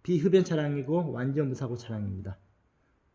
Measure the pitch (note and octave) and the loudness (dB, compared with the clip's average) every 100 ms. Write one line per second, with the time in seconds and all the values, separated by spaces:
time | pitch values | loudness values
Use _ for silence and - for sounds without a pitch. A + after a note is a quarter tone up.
0 | - F3 F3 F#3 F3 D#3+ D3 C#3+ C3 E3+ | 0 2 6 4 4 0 0 -2 0 0
1 | D#3 A#2+ C3 C#3+ C#3 B2+ B2+ A#2+ - A2 | 0 -2 -2 0 -2 -2 -4 -6 -6 -6
2 | G2+ F#2+ G2 F#2 _ _ _ _ _ _ | -4 -6 -8 -12 _ _ _ _ _ _
3 | _ | _